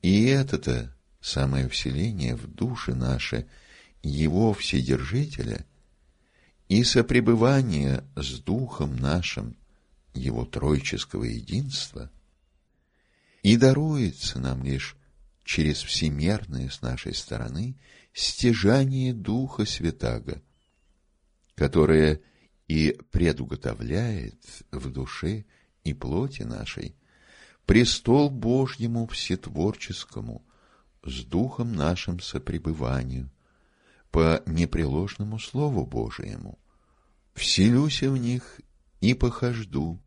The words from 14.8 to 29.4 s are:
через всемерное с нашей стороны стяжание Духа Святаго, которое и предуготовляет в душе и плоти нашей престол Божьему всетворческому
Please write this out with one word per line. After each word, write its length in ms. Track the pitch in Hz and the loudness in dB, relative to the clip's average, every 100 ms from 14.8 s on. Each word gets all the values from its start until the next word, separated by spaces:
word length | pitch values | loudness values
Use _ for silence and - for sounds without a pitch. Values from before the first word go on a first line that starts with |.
| - - _ _ - _ | -4 -14 _ _ -20 _
через 380 | - - 76 73 | -6 0 2 0
всемерное 880 | - - 80 71 80 104 95 67 65 | -4 -2 -2 0 0 0 -4 -6 -8
с 120 | - | -6
нашей 320 | 60 62 - | -8 -6 -6
стороны 640 | - - - 117 69 117 135 _ - _ | -8 -8 -8 -6 -6 -6 -8 _ -20 _
стяжание 1000 | - - - 123 110 95 131 135 135 127 | -6 -6 2 2 4 4 4 2 0 -2
Духа 520 | 117 92 113 131 - 107 | -2 -2 -2 -2 -2 -4
Святаго, 760 | - 82 - 58 58 64 62 _ _ _ _ _ _ _ _ _ _ _ - | -2 -4 -2 -4 -4 -6 -12 _ _ _ _ _ _ _ _ _ _ _ 0
которое 680 | 71 82 76 78 78 76 _ _ _ _ _ | 2 6 6 8 6 2 _ _ _ _ _
и 300 | 78 78 - - | 2 2 0 -2
предуготовляет 1300 | - 85 71 64 - 60 53 57 80 120 104 57 - - - - | 2 2 2 -4 -6 -6 -6 -4 -2 -2 -4 -8 -12 -20 -20 -14
в 200 | 67 65 | -10 -8
душе 540 | 65 64 - 80 107 104 _ _ _ | -8 -8 -6 -6 -6 -10 _ _ _
и 100 | 80 | -8
плоти 480 | 71 62 80 135 139 | -6 -4 -2 -4 -6
нашей 540 | 57 58 - - - - _ _ _ - - _ - | -10 -8 -10 -10 -12 -14 _ _ _ -20 -20 _ 4
престол 640 | 104 120 - - 131 143 | 6 6 2 4 4 4
Божьему 800 | 135 110 127 131 - 117 117 113 | 0 0 2 0 -2 -4 -2 -4
всетворческому 1400 | - - 95 | -6 -4 -4